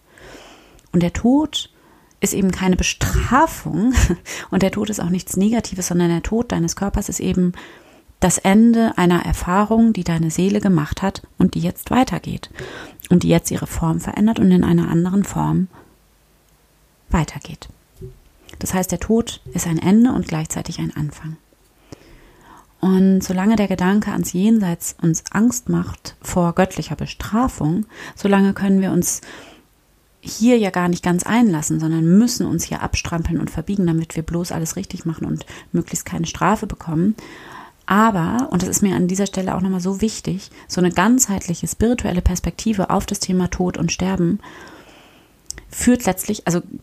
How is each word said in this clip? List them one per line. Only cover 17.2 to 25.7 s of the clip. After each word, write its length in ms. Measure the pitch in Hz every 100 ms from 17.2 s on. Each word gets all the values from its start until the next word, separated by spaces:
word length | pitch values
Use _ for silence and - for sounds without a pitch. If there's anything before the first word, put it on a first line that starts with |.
| 147 143 - 156 - - _ - - - _ _ - -
Das 140 | -
heißt, 180 | 185 185
der 80 | 175
Tod 420 | - 226 233 - -
ist 140 | 175 170
ein 100 | 165
Ende 340 | 175 214 247
und 160 | - 175
gleichzeitig 520 | 156 160 - 160 165
ein 160 | 165 -
Anfang. 420 | 151 - 160 160 _ _ _ _ - - - - - _ - - _ -
Und 420 | 185 185 190 190
solange 340 | - 185 202 214
der 120 | 196
Gedanke 440 | 185 180 208 202
ans 220 | 185 175
Jenseits 640 | 180 208 226 185 170 - -
uns 220 | 165 165 -
Angst 380 | 190 233 240
macht 460 | -